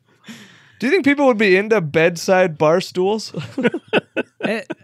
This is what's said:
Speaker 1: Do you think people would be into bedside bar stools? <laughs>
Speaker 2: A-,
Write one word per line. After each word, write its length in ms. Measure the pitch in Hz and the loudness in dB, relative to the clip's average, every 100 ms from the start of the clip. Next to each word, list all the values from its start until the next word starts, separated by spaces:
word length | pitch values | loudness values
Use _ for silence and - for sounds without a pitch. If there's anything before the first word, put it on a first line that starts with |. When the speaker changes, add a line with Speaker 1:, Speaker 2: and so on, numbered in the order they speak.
| _ _ - 233 - _ _ - | _ _ -20 -20 -20 _ _ -8
Speaker 1:
Do 80 | 247 | -2
you 40 | |
think 140 | 370 | 0
people 220 | 277 285 269 | 2 2 2
would 100 | 214 | 2
be 180 | 214 185 | 2 2
into 240 | 214 220 | 2 0
bedside 760 | 156 160 165 170 - 185 185 147 | 0 2 0 0 0 2 2 2
bar 220 | 156 175 | 2 2
stools? 520 | - 180 185 214 - - - - | -2 -4 -2 -4 -6 -12 -10 -4
<laughs> 840 | 247 - - - - - - - | -2 -4 -4 -4 -4 -8 -10 -8
Speaker 2:
A-, 200 | 415 220 - 202 | -6 -6 -8 -14